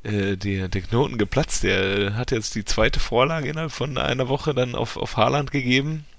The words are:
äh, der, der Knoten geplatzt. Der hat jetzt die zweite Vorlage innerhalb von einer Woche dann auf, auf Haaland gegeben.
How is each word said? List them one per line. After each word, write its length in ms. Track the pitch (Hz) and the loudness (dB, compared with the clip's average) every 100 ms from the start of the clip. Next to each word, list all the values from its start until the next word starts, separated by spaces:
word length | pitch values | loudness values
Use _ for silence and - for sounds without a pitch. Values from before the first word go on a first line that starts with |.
äh, 340 | 107 104 98 95 | -2 -2 0 -2
der, 320 | 101 98 92 | -2 -2 -2
der 120 | 98 | -4
Knoten 340 | 87 113 135 120 | 0 0 0 0
geplatzt. 440 | 104 143 165 - | 0 0 0 0
Der 520 | 95 95 95 98 101 104 | 2 2 2 2 0 0
hat 140 | 123 | -2
jetzt 220 | 117 104 113 | -2 -2 -6
die 80 | |
zweite 340 | 101 - 110 - | -2 2 4 4
Vorlage 500 | - 120 139 165 139 | 2 4 2 0 -4
innerhalb 220 | 156 160 | -4 -6
von 260 | - 139 127 | -4 -4 -2
einer 300 | 143 131 127 | 0 0 0
Woche 240 | 139 - | 0 0
dann 200 | 131 123 | 0 -2
auf, 220 | - 117 - | -2 -4 -4
auf 200 | - - | -4 2
Haaland 360 | 113 139 139 | 2 2 0
gegeben. 520 | 143 123 131 143 156 147 | -2 2 2 2 -4 -8